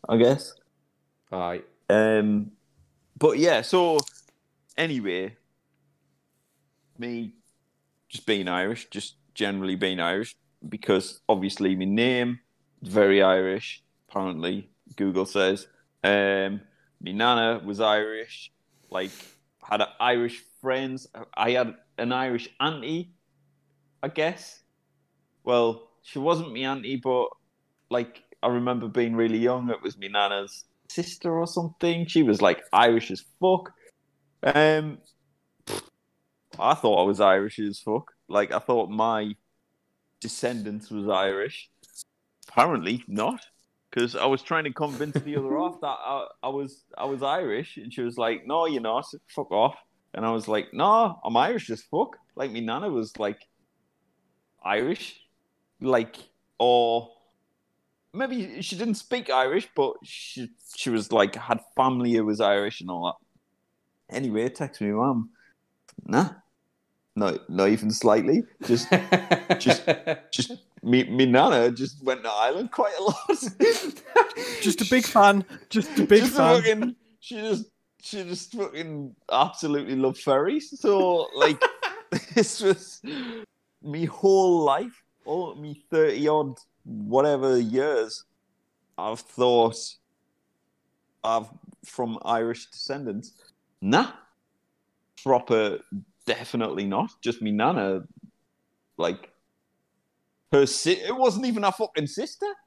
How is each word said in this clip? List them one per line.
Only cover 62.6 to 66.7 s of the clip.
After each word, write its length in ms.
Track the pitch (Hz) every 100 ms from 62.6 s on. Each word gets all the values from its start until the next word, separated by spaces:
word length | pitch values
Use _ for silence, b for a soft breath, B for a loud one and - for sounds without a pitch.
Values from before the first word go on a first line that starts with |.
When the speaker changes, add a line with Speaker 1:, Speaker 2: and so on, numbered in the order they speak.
| 101 -
Speaker 1:
and 80 | 90
all 160 | 87 87 - _ _ _ _ _ _ _ _ _
that. 60 | 120
Anyway, 340 | 135 107 123
text 320 | 127 139 -
me 80 | 104
mum. 380 | 104 131 123 113 _ _ _ _ _ _ - -
Nah, 240 | 120 185 - _ _ _